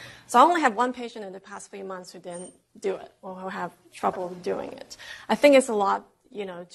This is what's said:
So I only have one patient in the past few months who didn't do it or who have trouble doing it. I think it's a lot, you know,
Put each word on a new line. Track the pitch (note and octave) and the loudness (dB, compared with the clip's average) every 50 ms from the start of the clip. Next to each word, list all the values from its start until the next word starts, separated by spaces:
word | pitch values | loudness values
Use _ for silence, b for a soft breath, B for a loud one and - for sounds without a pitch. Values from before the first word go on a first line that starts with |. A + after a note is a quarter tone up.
| B B B B B | B B B B B
So | - - | 2 6
I | A#3+ C#4 | 8 8
only | E4+ F4 E4 | 8 6 4
have | D4+ B3+ G3+ | 2 0 2
one | G#3 B3 B3+ B3 | 0 -2 -2 -2
patient | B3 A#3+ A#3 - A#3 G#3 | -6 -10 -12 -10 -12 -12
in | F#3+ F#3 | -12 -14
the | G3 | -14
past | - G#3 G3+ G3 - - | -16 -16 -16 -16 -16 -14
few | G#3+ G3 G3 | -14 -12 -10
months | F#3+ F#3+ F3+ F3+ - | -10 -10 -12 -12 -16
who | - F3+ | -18 -16
didn't | F3 F3+ F3 F3 F3+ - - _ _ _ _ - | -14 -12 -12 -12 -12 -16 -18 _ _ _ _ -6
do | - G3 F#3 | -4 -4 -4
it | - - - _ _ - | -4 -8 -16 _ _ -14
or | F#3+ F#3 | -14 -12
who | F#3 F#3 | -10 -10
have | F#3+ G3 F#3+ F3+ E3+ - _ _ - | -8 -6 -6 -8 -8 -10 _ _ -20
trouble | - - - G3 F#3 G3 F#3 F#3 F#3 F3+ F3 | -8 -2 -2 -2 0 -2 -6 -8 -8 -8 -6
doing | G3 F#3+ - - - | -4 -4 -4 -6 -10
it. | - - - - - B B B B B B | -12 -16 -16 -18 -18 B B B B B B
I | B A3 | B 2
think | - - D4 C#4 | 6 8 8 8
it's | C4 B3+ - | 8 6 4
a | A3 | 0
lot, | G#3 G3 G3 G3+ G3+ - - _ _ _ _ | 0 2 2 0 0 -4 -12 _ _ _ _
you | - G3+ G3+ | -12 -10 -10
know, | F#3+ F3 F3 F3+ F3 | -10 -10 -12 -14 -16